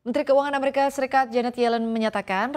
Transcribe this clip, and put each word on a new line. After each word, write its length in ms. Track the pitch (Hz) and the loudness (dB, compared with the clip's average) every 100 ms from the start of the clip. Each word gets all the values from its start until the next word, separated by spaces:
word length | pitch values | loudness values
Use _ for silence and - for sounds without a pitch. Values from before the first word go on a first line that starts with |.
Menteri 240 | 233 277 285 | -2 -2 4
Keuangan 320 | 269 285 277 | 2 2 0
Amerika 320 | 277 277 277 | 0 2 0
Serikat 400 | 277 262 269 254 | 0 0 0 2
Janet 240 | 240 240 240 | -2 -2 0
Yellen 240 | 240 233 226 | 0 0 -2
menyatakan 640 | 226 220 208 196 190 233 | -2 0 -2 -2 -2 -2